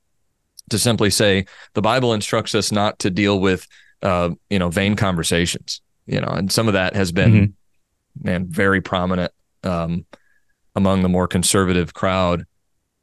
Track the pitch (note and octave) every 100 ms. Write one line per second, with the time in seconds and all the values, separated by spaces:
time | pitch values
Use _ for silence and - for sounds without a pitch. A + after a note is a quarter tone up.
0 | _ _ _ _ _ - - G#2 A#2+ G#2+
1 | G#2+ - G#2+ G2 F#2+ - - - G#2 B2
2 | B2 G#2+ - A#2 G#2+ A2 F#2+ G#2 G#2 -
3 | G#2+ F#2 G2+ G2+ F#2+ F#2 - - _ _
4 | G2+ F2+ F2 E2+ _ G2+ F2 E2+ G2 G#2
5 | G2+ F2 D#2+ E2+ F2 - - - - _
6 | - G2+ - - F#2+ - A2+ G2 F#2 G2+
7 | F#2 E2+ F#2 G#2+ G2+ - _ _ _ _
8 | _ - G2 F2+ F2+ E2+ G2 F#2+ F2+ F#2+
9 | F2+ F2+ F2 - _ _ - E2+ E2 E2+
10 | - - _ _ _ _ _ - G2 F#2+
11 | F#2 F2+ F2+ F#2 E2+ G#2 F#2 F2+ E2+ -
12 | F#2+ F#2 F2+ F2 F2 _ _ _ _ _